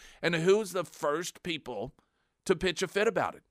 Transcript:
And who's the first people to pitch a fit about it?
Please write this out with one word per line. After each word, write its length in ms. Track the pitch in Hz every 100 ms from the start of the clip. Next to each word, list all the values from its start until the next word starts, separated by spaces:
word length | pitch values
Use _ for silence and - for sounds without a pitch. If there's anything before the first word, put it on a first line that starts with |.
| - -
And 140 | 165 170
who's 360 | 170 202 208
the 120 | 180
first 580 | 165 - 151 151 175 -
people 500 | 180 156 123 110 123 - _ _ _ _ -
to 100 | 175
pitch 260 | 185 165
a 60 | 190
fit 180 | - 220
about 280 | 175 101
it? 80 | - _